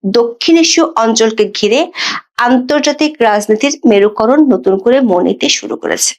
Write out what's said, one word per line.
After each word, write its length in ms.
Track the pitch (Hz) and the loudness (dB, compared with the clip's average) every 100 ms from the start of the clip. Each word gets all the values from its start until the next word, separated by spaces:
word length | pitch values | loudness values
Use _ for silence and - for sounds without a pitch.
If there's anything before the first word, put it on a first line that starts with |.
| 196 | 0
দক্ষিণ 500 | 233 233 233 - 330 | 0 0 -2 2 2
এশীয় 300 | 330 - 330 | 4 2 0
অঞ্চলকে 640 | - 226 226 226 220 202 - | 0 0 2 0 0 -2 0
ঘিরে 360 | 208 240 339 - - - _ - | 0 0 -2 -6 -8 -10 _ -4
আন্তর্জাতিক 800 | 240 254 254 294 294 285 302 302 | 0 0 0 -2 0 0 -4 0
রাজনীতির 600 | 226 208 208 214 277 277 277 | 0 0 0 0 0 0 2
মেরুকরণ 540 | 202 208 214 226 294 294 | 4 2 0 0 2 2
নতুন 320 | 190 190 190 | 2 0 0
করে 220 | 233 262 | 2 2
মোড় 240 | 247 180 | 2 0
নিতে 240 | 175 196 - | 0 -2 -2
শুরু 280 | - - - | -4 -6 -8
করেছে। 380 | - - - | -6 -4 -4